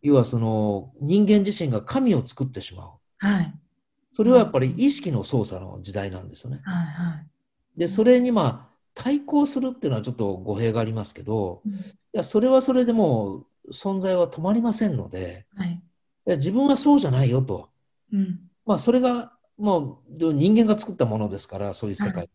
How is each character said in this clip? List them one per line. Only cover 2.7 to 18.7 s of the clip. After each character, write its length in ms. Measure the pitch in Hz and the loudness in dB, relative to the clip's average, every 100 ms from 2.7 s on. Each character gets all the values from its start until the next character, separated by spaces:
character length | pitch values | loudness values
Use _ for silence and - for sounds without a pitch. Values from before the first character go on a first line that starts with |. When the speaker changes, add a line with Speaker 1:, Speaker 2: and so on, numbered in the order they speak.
Speaker 1:
ま 120 | 92 - | -14 -20
う。 40 | - _ _ | -20 _ _
Speaker 2:
は 240 | 202 202 | -2 0
い。 120 | 160 - _ _ _ _ _ | -2 -6 _ _ _ _ _
Speaker 1:
そ 100 | - | 0
れ 60 | 220 | 6
は 80 | 254 | 6
や 60 | |
っ 60 | - | 6
ぱ 100 | 135 | 2
り 100 | 127 | 0
意 200 | 170 269 | 2 0
識 220 | 285 190 | 0 -2
の 120 | 123 | -4
操 200 | 95 131 | -2 -2
作 160 | 101 92 | -2 -6
の 220 | 92 95 | -12 -14
時 100 | 95 | -10
代 180 | 98 98 | -6 -6
な 100 | 92 | -8
ん 80 | 92 | -14
で 60 | - | -16
す 80 | |
よ 60 | 123 | -14
ね。 120 | 139 | -12
Speaker 2:
は 80 | - | -6
い、 140 | 175 160 | -4 -4
は 280 | 151 175 151 | -4 -6 -6
い。 100 | - _ _ _ _ - | -14 _ _ _ _ -6
Speaker 1:
で、 120 | 170 | -4
そ 160 | 196 | 2
れ 160 | 220 247 | 6 6
に、 120 | 247 | 6
ま 360 | 226 143 - - | 2 2 -2 -14
あ、 20 | _ _ | _ _
対 260 | - 247 285 | -8 -2 -2
抗 240 | 285 294 | 0 0
す 160 | 285 269 | 0 0
る 80 | 262 | -4
っ 100 | 254 | -4
て 80 | 151 | -2
い 20 | |
う 20 | |
の 60 | 113 | -2
は 60 | |
ち 80 | 107 | -4
ょ 20 | |
っ 40 | 123 | -4
と 200 | 104 92 | -4 -4
語 180 | 92 | -6
弊 180 | 101 117 | -2 0
が 80 | 113 | 0
あ 40 | |
り 80 | 110 | -2
ま 120 | 113 | -4
す 100 | 101 | -8
け 80 | - | -12
ど、 400 | - 110 95 90 214 | -6 -4 -4 -6 -10
Speaker 2:
う 20 | |
ん。 40 | |
Speaker 1:
い 40 | 196 190 _ _ | -10 -12 _ _
や、 120 | 214 | -6
そ 160 | - 214 | -2 2
れ 80 | 247 | 4
は 140 | 262 | 4
そ 100 | 262 | 4
れ 120 | 254 | 2
で 80 | 240 | 2
も 520 | 226 185 117 101 95 - _ | 4 4 2 -2 -6 -16 _
う 60 | - | -18
存 280 | - 196 190 | -10 -6 -4
在 160 | 190 180 | 0 0
は 100 | 170 | 0
止 140 | 165 | -2
ま 120 | 170 | 0
り 100 | 220 | 0
ま 100 | 233 | 0
せ 160 | 214 214 | 0 0
ん 80 | 135 | -2
の 120 | 92 | -6
で、 380 | 92 90 92 - 202 | -8 -10 -12 -20 -8
Speaker 2:
は 80 | |
い。 60 | 175 | -6
Speaker 1:
い 80 | 170 _ _ _ _ - | -6 _ _ _ _ -2
や、 100 | 175 | 0
自 140 | 147 | 0
分 140 | 214 277 | 2 2
は 100 | 269 | 2
そ 180 | 294 | 4
う 40 | 285 | 4
じ 80 | 208 | 4
ゃ 40 | |
な 140 | 127 | 2
い 60 | 131 | 2
よ 120 | 127 | 2
と。 280 | 131 92 - _ _ _ _ | 0 -6 -10 _ _ _ _
Speaker 2:
う 60 | 202 | -4
ん。 220 | 190 175 - _ | -2 -4 -12 _
Speaker 1:
ま 120 | - | -2